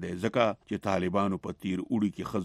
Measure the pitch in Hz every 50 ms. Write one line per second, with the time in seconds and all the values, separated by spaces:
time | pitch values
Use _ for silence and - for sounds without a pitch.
0 | 87 90 90 90 92 113 - 127 117 107 98 - _ - 104 98 - 101 98 92
1 | 90 90 87 101 101 101 95 90 - 101 92 - - 98 92 92 - - - 113
2 | 104 98 - - 87 - - 104 90